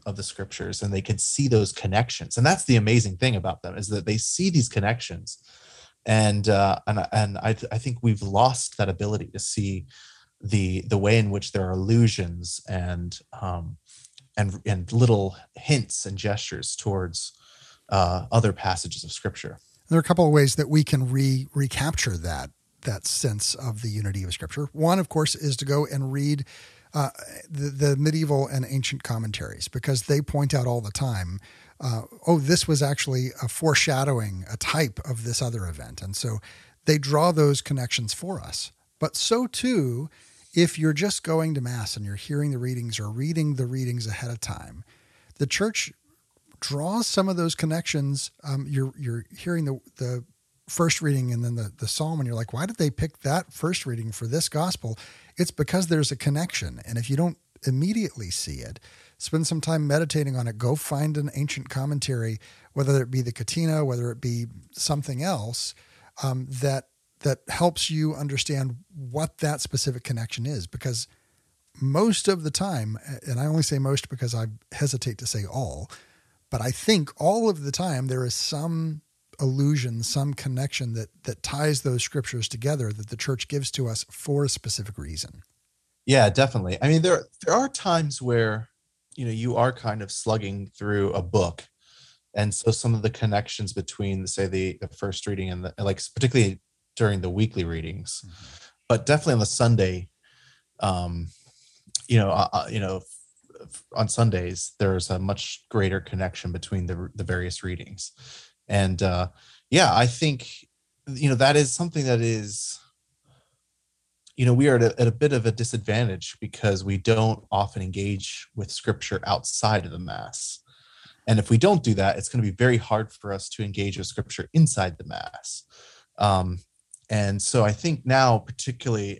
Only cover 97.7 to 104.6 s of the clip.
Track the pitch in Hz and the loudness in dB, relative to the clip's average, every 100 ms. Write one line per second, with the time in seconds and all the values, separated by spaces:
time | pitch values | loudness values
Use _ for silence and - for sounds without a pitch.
97.7 | 82 80 95 - - 95 85 - - - | -4 -6 -10 -10 -12 -14 -20 -20 -20 -20
98.7 | _ - 117 - 147 156 120 104 - 120 | _ 0 0 4 2 4 4 2 4 4
99.7 | 113 95 90 90 _ _ _ _ _ _ | 6 4 0 -8 _ _ _ _ _ _
100.7 | - 98 90 87 85 82 - _ _ _ | -4 -2 0 -2 -4 -8 -12 _ _ _
101.7 | _ _ - - 117 98 98 - - - | _ _ -8 2 4 6 4 2 0 -2
102.7 | 110 95 95 - - _ _ _ - - | -4 -4 -4 -8 -20 _ _ _ -20 -20
103.7 | - - - 107 - 117 92 87 90 | -20 -8 -2 0 2 2 2 -2 -6